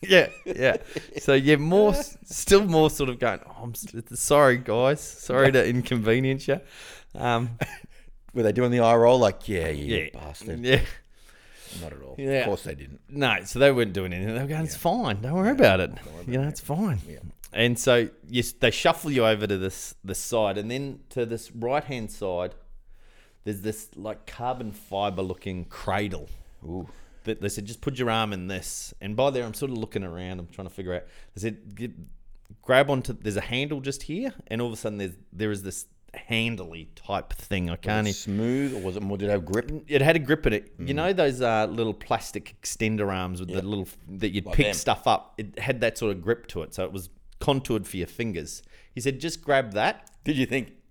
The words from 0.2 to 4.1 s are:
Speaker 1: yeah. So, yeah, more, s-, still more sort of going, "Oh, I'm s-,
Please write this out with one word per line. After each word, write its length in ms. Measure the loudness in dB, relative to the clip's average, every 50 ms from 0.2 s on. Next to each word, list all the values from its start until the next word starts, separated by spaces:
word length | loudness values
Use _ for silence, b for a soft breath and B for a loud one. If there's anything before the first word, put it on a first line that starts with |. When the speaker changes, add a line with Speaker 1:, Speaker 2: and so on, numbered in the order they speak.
| 8 6 0 -10 -8
Speaker 1:
yeah. 320 | -8 -4 2 2 2 2 2 -2 B B -10 B B B -6
So, 140 | 2 4 4
yeah, 240 | 6 8 6 6
more, 360 | 6 6 4 4 6 6 6 4
s-, 260 | 2 0 -4 -10 -18 -16
still 400 | -12 -10 -8 4 8 8 8 8
more 240 | 6 6 6 6 6
sort 180 | 4 0 -4 -4
of 100 | -2 0
going, 220 | 0 0 0 -2 -8
"Oh, 160 | -14 -18 -14 -12
I'm 80 | -12
s-, 500 | -10 -10 -12 -12 -12 -12 -12 -10